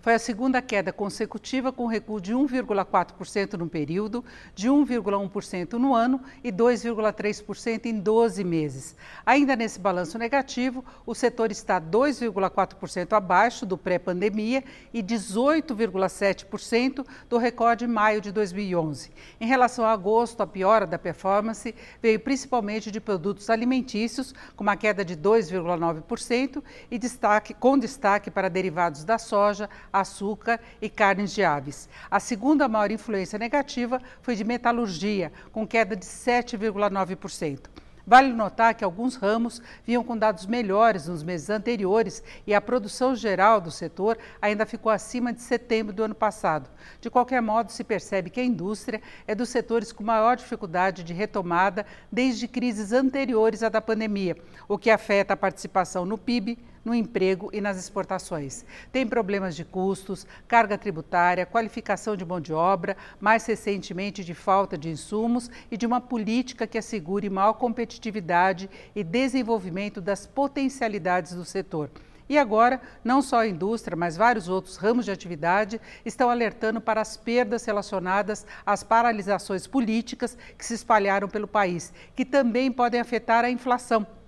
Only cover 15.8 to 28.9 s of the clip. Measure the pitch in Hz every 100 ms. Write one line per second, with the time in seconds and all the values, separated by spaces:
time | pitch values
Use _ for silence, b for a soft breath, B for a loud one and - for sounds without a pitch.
15.8 | 220 180 190 - 196 185 - 208 - 226
16.8 | 262 262 262 B B 240 240 240 233 233
17.8 | 240 220 214 214 202 202 208 185 202 175
18.8 | 156 139 - B B B 226 262 247 240
19.8 | 220 220 185 220 233 - 190 185 185 220
20.8 | 185 175 180 156 190 202 220 220 240 -
21.8 | B B 233 220 220 262 - 247 208 214
22.8 | 214 214 220 190 170 202 - 226 240 262
23.8 | 240 208 226 - 254 - B - 202 202
24.8 | 214 190 180 175 156 226 170 185 170 175
25.8 | 165 160 - 233 - 240 269 294 - B
26.8 | B 240 240 - 214 208 208 214 247 277
27.8 | 226 - 208 202 175 196 190 180 185 165
28.8 | 170